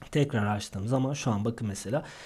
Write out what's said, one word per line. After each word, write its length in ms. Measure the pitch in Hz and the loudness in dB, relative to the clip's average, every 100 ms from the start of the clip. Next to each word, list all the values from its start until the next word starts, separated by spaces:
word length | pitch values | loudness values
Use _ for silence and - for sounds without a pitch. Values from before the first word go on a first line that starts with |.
| - | -2
Tekrar 460 | 151 143 117 104 104 | 2 2 2 2 0
açtığım 320 | - 98 107 | -2 -4 0
zaman 260 | 131 131 | 2 2
şu 160 | 143 131 | 0 0
an 140 | 101 | 2
bakın 240 | 110 117 110 | 0 -2 -4
mesela, 340 | 98 98 123 - - | -4 -2 -2 -4 -10